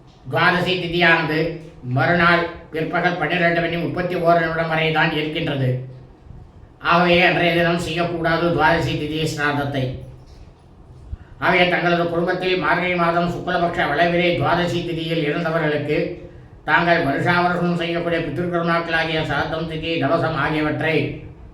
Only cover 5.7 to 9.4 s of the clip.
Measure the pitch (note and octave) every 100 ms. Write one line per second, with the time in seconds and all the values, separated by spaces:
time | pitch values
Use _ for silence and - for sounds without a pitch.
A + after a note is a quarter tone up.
5.7 | B2+ - - - - - - - - -
6.7 | - D3+ E3+ F3+ F3 F3 E3+ F3 E3+ E3+
7.7 | E3+ E3 E3 E3+ E3+ E3 E3 F3 D3+ D#3+
8.7 | E3 D#3+ E3 D3+ D#3 D#3 D3